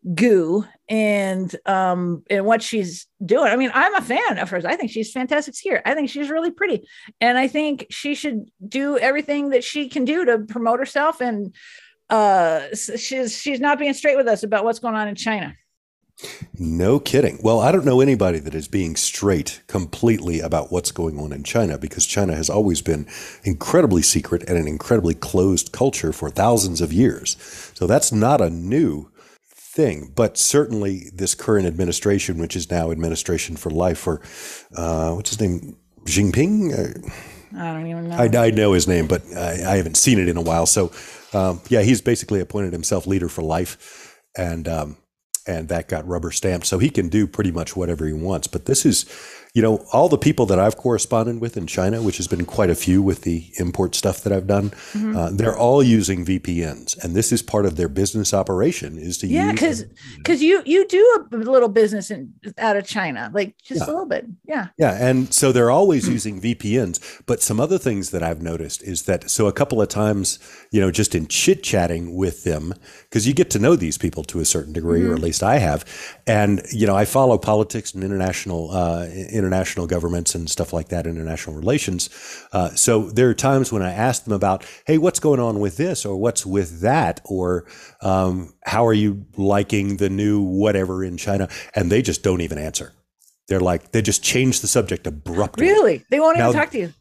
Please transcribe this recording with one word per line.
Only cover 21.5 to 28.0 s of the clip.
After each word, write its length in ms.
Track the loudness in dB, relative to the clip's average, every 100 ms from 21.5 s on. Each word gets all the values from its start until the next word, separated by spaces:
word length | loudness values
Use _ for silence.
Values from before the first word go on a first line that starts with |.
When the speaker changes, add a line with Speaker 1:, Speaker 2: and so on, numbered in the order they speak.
| 0 0 -2
Speaker 2:
because 300 | -8 -2 -2
China 280 | 0 0
has 140 | -2 0
always 320 | 2 2 0
been 260 | 0 -2 -4 -14 -18 -8
incredibly 560 | -4 -4 2 4 4 4
secret 420 | 2 0 0 -4 0
and 80 | -2
an 100 | -2
incredibly 460 | -6 0 2 2
closed 580 | -2 -2 2 4 2 -2
culture 400 | 0 0 0 -6
for 160 | -4 -6
thousands 500 | 0 2 2 0 -2
of 100 | 0
years. 440 | 4 4 2 -8 -8 -12 -18 -20
So 120 | -4 2
that's 260 | 2